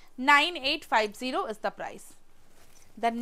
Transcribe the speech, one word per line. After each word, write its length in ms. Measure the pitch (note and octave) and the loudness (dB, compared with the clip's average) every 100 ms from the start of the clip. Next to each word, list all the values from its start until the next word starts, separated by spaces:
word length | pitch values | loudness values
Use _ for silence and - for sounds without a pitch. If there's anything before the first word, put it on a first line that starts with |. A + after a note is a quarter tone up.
| - - | -20 -2
नाइन 380 | C4+ C#4+ E4 E4 | 6 6 6 0
एट 260 | C4+ D4+ | -2 -4
फ़ाइव 300 | - A#3 G#3+ G3 | 0 2 2 -4
ज़ीरो 280 | B3+ D#4 F4 | -4 -4 -4
is 100 | G#3 | -6
the 140 | G3+ | -6
price। 360 | - - A2+ - - - - - - - - - - | -6 -14 -14 -20 -20 -20 -20 -20 -20 -20 -20 -20 -2
The 120 | A#3 A#3 | -2 -2